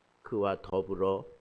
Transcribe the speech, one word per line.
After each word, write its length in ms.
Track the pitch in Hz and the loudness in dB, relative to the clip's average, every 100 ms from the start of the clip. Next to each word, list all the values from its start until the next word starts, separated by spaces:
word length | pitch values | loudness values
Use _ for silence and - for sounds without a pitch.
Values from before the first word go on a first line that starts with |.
| _ _ - | _ _ -6
그와 300 | 110 98 95 | 0 2 0
더불어 640 | - 95 95 90 95 95 - - | 0 0 0 0 2 0 -4 -16